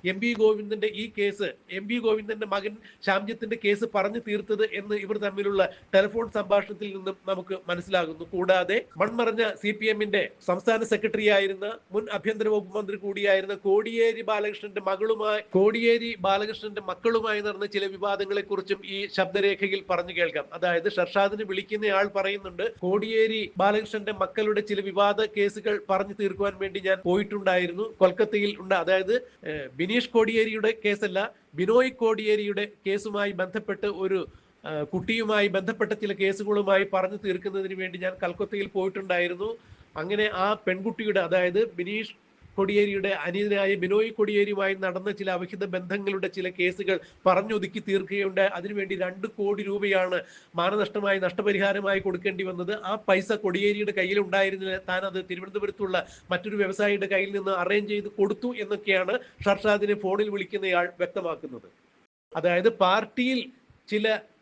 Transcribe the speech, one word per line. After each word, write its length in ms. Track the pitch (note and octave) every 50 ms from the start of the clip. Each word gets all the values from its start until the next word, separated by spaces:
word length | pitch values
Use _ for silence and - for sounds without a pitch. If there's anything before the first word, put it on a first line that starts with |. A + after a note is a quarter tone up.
| -
എം 120 | F3 F#3+ G3
വി 140 | A3 A#3+
ഗോവിന്ദന്റെ 540 | A#3 G#3 A3 G#3+ G#3+ G#3+ G#3+ G3+ A3 G#3 G#3+
ഈ 240 | G#3+ G#3 G3 A3 A3+ - G#3
കേസ്, 340 | G3+ G3+ G3 G3+ G3+ D#3 - _ _ -
എം 140 | F3 F#3+ G3+
വി 120 | G3+ A#3+ A#3+
ഗോവിന്ദന്റെ 480 | A3+ A3 G#3+ A3 G#3+ G#3 A3 G#3 G#3+
മകൻ 300 | G3+ G3 G3+ G3 G#3+ G#3 G#3+ - - - _ -
ശ്യാംജിത്തിന്റെ 540 | G3 F#3+ G3 G3+ G#3 A#3 A3 A3+ G#3+ A#3 A3+ -
കേസ് 200 | G3+ G#3 G3+ A3+ A3+ -
പറഞ്ഞു 260 | G3+ F#3+ G#3 G#3+ A#3 A#3 A3
തീർത്തത് 360 | G#3 G3+ - - G#3+ G3+ A3
എന്ന് 300 | A3 - G3+ G3 G#3 G#3
ഇവർ 240 | G#3 G3 F#3+ G#3 G#3
തമ്മിലുള്ള 500 | G#3 G3+ F#3+ G3 G3+ G3+ G3+ F#3+ F#3 - - - - _ -
ടെലിഫോൺ 360 | F#3+ G3 G3+ G3+ A3+ A3+ G#3+
സംഭാഷണത്തിൽ 680 | - G#3+ G3 F#3 G3+ G3+ G3 G3+ G#3 F3 G#3 G3+ F#3+
നിന്നും 200 | G3 F#3 F#3+ F#3+ _ _ F#3+
നമുക്ക് 300 | F#3+ F#3 F3+ F#3 F#3+ F3+ - F3
മനസ്സിലാകുന്നു. 560 | F3 F3 F3 F#3+ F#3+ F3+ E3+ D#3+ D#3+ D#3 E3+
കൂടാതെ 600 | - - F3+ F#3 F#3 F#3 F#3 F3+ F3 G3 A#3 - _ -
മൺമറഞ്ഞ 540 | D#3 F#3+ G#3+ A#3 A#3 A#3+ A#3 G#3+ A3 A3+ G#3+ F#3+ -
സി 80 | - G#3
പി 160 | G#3 G#3+ A3
എമ്മിന്റെ 420 | A3 G#3+ G#3 G#3+ G#3 G3 G3+ D#3 - - _ -
സംസ്ഥാന 360 | - F3+ F3+ F#3 A#3 A3+ A3
സെക്രട്ടറിയായിരുന്ന 960 | A3+ A3+ A3 G#3 G#3+ G#3+ A3 G#3 G#3 G#3 G#3 G3 G3 G3 G3 F#3+ G3+ G#3 A3+ - _ _
മുൻ 140 | F#3 G#3+ A3 -
ആഭ്യന്തര 360 | G#3 G3 - A3 A3 G#3+ G#3+ G#3+
വകുപ്പ് 280 | G#3+ G#3 G3 F3+ F#3+
മന്ത്രി 200 | G#3+ G#3 F#3+ G3+
കൂടിയായിരുന്ന 580 | G3+ F#3+ G3+ G3 G3+ G3+ G3+ F#3+ F#3+ F#3+ F#3+ G3+
കോടിയേരി 680 | F#3+ - G3 G3 G#3+ A3 A3+ A3+ A#3 A3+ A3+ A3+ A3+
ബാലകൃഷ്ണന്റെ 580 | A3 G3+ G#3+ G#3 G#3 G#3 G#3 - - G#3 F#3+ G3+
മകളുമായി, 600 | F#3+ F#3+ F#3+ F#3 G#3+ A3 A3+ G#3+ G#3+ G#3+ G#3+ G#3+ G#3 - -
കോടിയേരി 640 | F#3 G3 G#3+ A3 A#3 A#3 A#3 A#3 A#3 A#3 A#3 A3+ F#3
ബാലകൃഷ്ണന്റെ 600 | F3+ G3 G3 G3+ G#3+ G#3+ G#3+ - - G#3+ G3+ G#3
മക്കളുമായി 600 | G3 F3+ F3+ F#3 - A#3 A3+ A3+ G#3+ A3 G#3+ G#3
നടന്ന 260 | G3+ G#3 G3 G3 G#3
ചില 200 | G#3 G#3 G3 G3
വിവാദങ്ങളെക്കുറിച്ചും 960 | G3 G3 F#3 F#3+ G3+ G3+ G3 G3+ F#3+ G3+ G3+ G3 G3 G3+ F#3+ F#3+ - G3 G3 -
ഈ 200 | G3 G3 G3 G3+
ശബ്ദരേഖയിൽ 800 | G3 - - F#3+ F#3 F#3 G3+ G3 G3+ G3 - G3 G3 F#3+ G3 F#3+ -
പറഞ്ഞു 220 | F3+ E3+ F3 F3
കേൾക്കാം. 320 | F3 E3+ F3 D#3+ C3+ D3+ C#3 -
അതായത് 400 | D#3 E3+ F3 F3+ E3+ E3+ E3 G#3
ഷർഷാദിനെ 520 | G3+ F#3 F3 F3 - G3+ G3 G3 G#3 G#3 A3
വിളിക്കുന്നയാൾ 640 | F#3+ F#3+ F#3+ G3+ - G#3+ G#3 G#3+ G#3 G3 F#3+ G3+ G3+ G3+
പറയുന്നുണ്ട്, 580 | G3 F#3+ G3 G3+ G3+ G3 F#3 F3 F3 G3 A#3 - -
"കോടിയേരി 720 | F3+ F3+ F#3+ G#3+ G#3+ A3 A3+ A3 A3 A3 A3 A3 G3+ - - F3+
ബാലകൃഷ്ണന്റെ 540 | F#3+ G3+ G#3 G#3+ A3 G#3 - G#3+ G3+ G#3
മക്കളുടെ 480 | G#3 F#3+ F#3+ F#3 - A3 G#3+ G#3+ G#3+ G#3
ചില 200 | G#3 G#3+ G#3 F#3+
വിവാദ 440 | G3 G3 F3+ G3 G3+ G#3 G#3 G#3+ A3 G#3 -
കേസുകൾ 320 | G#3 G3+ G3+ G3+ G#3+ - G#3+ G#3 G3+ - -
പറഞ്ഞു 240 | F#3+ F#3+ G3 G3+ G3+ -
തീർക്കുവാൻ 320 | G#3 G3 F#3+ G3 G3+ G3+ G3 F#3+
വേണ്ടി 220 | G3 F#3+ F#3 G3+
ഞാൻ 160 | F#3 F#3+ F#3+ F#3 -
പോയിട്ടുണ്ടായിരുന്നു. 880 | F3 F3+ G3+ G3+ G3+ G#3 G3+ G3 F#3+ F3+ F3+ F3+ F3 F3 F#3 A3 A3 A3 _
കൊൽക്കത്തയിൽ 560 | F#3+ F#3 F#3 - G#3+ G#3+ - G#3 G3+ G#3 G3+ -
ഉണ്ട്." 140 | F#3 F#3+ F#3+
അതായത്, 400 | F3+ E3 E3+ F#3+ F#3+ F#3+ F#3 A3+ B3 B3 - _ _ -
ഏഹ്, 220 | - D3+ D3+ C#3 B2+ B2+
ബിനീഷ് 340 | C3+ F3 F#3 A3+ A#3+ A#3+ A#3+
കോടിയേരിയുടെ 640 | - A3+ A3 A3 A3+ A3+ A3 A3+ A3 A3 G#3 A3 A3+ A3 -
കേസല്ല, 500 | G#3 G3+ G#3 A3 G3 F3+ F#3+ G#3 - - _ _ _ -
ബിനോയ് 360 | D3 F#3 F#3+ A3+ B3 B3+ C4
കോടിയേരിയുടെ 760 | B3+ - A#3 A3 A3 G#3+ A3 G#3 G#3+ G#3+ G#3 G#3 G3+ G3 G#3 G#3 - _ _
കേസുമായി 460 | G3 G3 G3+ G3+ A3 G3+ G3+ G3+ G3+
ബന്ധപ്പെട്ട് 540 | G3 F3 F#3 F#3 F#3 G#3+ G#3 - G3 G3 -
ഒരു, 420 | G3+ G3 E3+ F#3+ F#3 G3 F#3 E3 - - - _ _ _ _ -
ആ, 180 | D3 D#3 D3+
കുട്ടിയുമായി 680 | D3+ D3 - F3+ F3 F3+ A3+ A3+ A3+ G#3 G#3+ G#3 G3+ G3+
ബന്ധപ്പെട്ട 440 | F3 G3 F#3 F3 G#3+ - A3 G3+
ചില 200 | G#3+ G#3 A3 G3+
കേസുകളുമായി 720 | G3 G3 G3 F#3+ G3 G3 G#3 G#3 G#3 G3+ G3+ G3 G3 F#3+ G3 G3
പറഞ്ഞു 240 | - F#3 F#3+ F#3 G#3 G3+ -
തീർക്കുന്നതിന് 500 | F#3+ F3+ F#3 F3+ G3 F#3+ G3 F#3+ F#3 F#3+
വേണ്ടി 240 | F#3 F#3 F#3 F3+ F3
ഞാൻ 140 | F3+ F#3 F#3 F#3
കൽക്കത്തയിൽ 440 | F#3+ F3 E3+ - G3+ G3 - G3+ G3
പോയിട്ടുണ്ടായിരുന്നു. 920 | G3 - G3 F#3 F#3+ F#3+ G3+ G3 F#3+ F3+ F3 F3 F3 F3+ F3 G3+ A3 A3+ - _ - - _ - _ _
അങ്ങനെ 340 | D#3 D#3 F3+ G#3 G#3 G#3+ G#3+
ആ 220 | G3+ F#3 F#3+ G3+ G#3+ G#3+ -
പെൺകുട്ടിയുടെ, 540 | F#3+ F#3 F#3 F#3+ A3+ - - A3 G#3+ G3 G3
അതായത് 520 | F3 E3 F3 F#3 F3+ F3+ F3 G#3 A3+ A3+
ബിനീഷ് 420 | F3 F3 F3+ F#3 G#3 A3 A3 - - _ _ _ _ _ - - -
കോടിയേരിയുടെ 520 | - G3 F#3+ G#3 G#3 G#3 G3+ G3 G3 F#3+ G3+
അനിയനായ 640 | F#3+ D#3+ D3 F3+ F3 G3 G#3 G#3 G3+ G3 G3 G3 G3+
ബിനോയ് 360 | G3 F3 F#3 G3 G#3+ A3 A#3
കോടിയേരിയുമായി 640 | A3+ A3 G#3+ G#3 G#3 G3+ G3+ G#3 G#3 G3 G3 F#3+ G3
നടന്ന 360 | F#3+ F#3+ F#3 F3 F#3+ F#3+ G#3
ചില 200 | G3+ G3+ G3 F#3+
അവിഹിത 340 | F#3 F3 F3+ F3 - F#3 G3+
ബന്ധങ്ങളുടെ 640 | F#3+ F3+ F#3 F3+ F3 G3 G3+ G3 G3+ G3 G3 F#3+ F#3
ചില 200 | - G3 F#3 F#3
കേസുകൾ 520 | F3+ F#3+ F3+ F#3 F#3 G3+ G3 F3+ F#3 E3+ - - - _ _
പറഞ്ഞൊതുക്കി 560 | F#3 F3+ F3+ G3+ A3 A3 G3 F3+ F3 - A3 G#3 G3+
തീർക്കുകയുണ്ടായി. 600 | G3 G3 F#3+ G3 G3+ G3+ G3+ G3 F#3 F#3+ F#3+ G3
അതിനുവേണ്ടി 480 | F#3+ F3 F3+ G3+ G#3 G3+ G3 F#3 G3
രണ്ട് 300 | F3 F#3 F3+ F#3 F#3+ F#3+
കോടി 360 | G#3+ - - G3+ G3+ G#3 G3
രൂപയാണ് 600 | G#3 G3 G3 G#3 G3+ G3+ G3 F#3+ F#3 F#3 F3+ E3+ - - - - - _ -
മാനനഷ്ടമായി, 640 | E3 E3+ F#3 G3+ G#3+ G3+ G#3 - G#3 G3+ G3 G3 G3
നഷ്ടപരിഹാരമായി 840 | F#3 F3 F3+ F3+ G3+ G#3 G3 F#3 G3 G3+ G3 G3+ G3 G3 G3 G3
കൊടുക്കേണ്ടി 440 | F#3+ G3 F3+ F3+ F3+ G3 F#3 F3 F#3+
വന്നത്. 300 | F#3 F3+ F3 F3+ F3 G#3 G#3 -
ആ 140 | F#3 G#3 G#3+ - -
പൈസ 240 | F#3+ F#3+ F#3+ G3
കോടിയേരിയുടെ 600 | A3 G#3+ G#3+ F#3 F3+ G3 G3+ G#3 G#3 G#3 G#3 G#3
കയ്യിൽ 280 | G3+ F#3+ F#3 F#3 G3 G#3
ഉണ്ടായിരുന്നില്ല, 580 | G3 F3+ F3+ G3 G3 G3 F#3+ F#3+ F#3+ F#3+ F#3 F#3+ F#3+ -
താൻ 140 | F3+ F#3
അത് 220 | F#3+ G3 F3+ F#3+ F3+ F#3
തിരുവനന്തപുരത്തുള്ള 760 | F#3 F3 F#3 G3 F#3+ G#3 G3+ G3 G3 - G3+ F#3 F#3 F3 - - - - _ -
മറ്റൊരു 260 | F3+ F3+ F3+ G#3+ A3
വ്യവസായിയുടെ 500 | G3+ G3+ F#3 G3 - G#3 G3+ G3+ F#3+ G3
കയ്യിൽ 260 | F#3+ G3 F#3+ G3 G3 G3+
നിന്ന് 140 | G3 F#3+ G3
അറേഞ്ച് 420 | F#3+ F3 F3 F3+ G#3 G#3 G#3 G#3
ചെയ്ത് 160 | G#3 G#3 G3+ G#3
കൊടുത്തു 460 | - - G3 G3 G#3 - - B3 B3
എന്നൊക്കെയാണ് 600 | G#3+ G#3 G3 G#3 G3+ G#3 G#3 F#3+ F#3 F#3 F#3 A3 B3 - - _ _ -
ഷർഷാദിനെ 500 | G3+ G3 G3 - G#3+ G#3 G#3 G#3 G3+ G3+
ഫോണിൽ 360 | G#3 G3+ F#3 F#3+ G3+ G#3+ G#3+
വിളിക്കുന്നയാൾ 600 | G3+ G3+ F#3 - G#3 G3 F#3+ F#3+ F3+ F3 F3 F3+ - -
വ്യക്തമാക്കുന്നത്. 680 | F3+ F3 - G3 F3+ E3 D#3 - - C3+ B2+ A2+ G#2+ F2+ _ _ _ _ _ _ _ _ _ _ _ _ -
അതായത് 320 | E3 D#3+ F3 F3 F3+ F#3 A#3
പാർട്ടിയിൽ 800 | A3+ - F#3+ F3+ F#3+ A3 G#3+ G#3+ _ - B3 B3+ C4 B3 G3+ - - _ _ _ _ _ _ -
ചില 300 | G#3 G#3 G#3 A3 A3 G3+ - _ _ _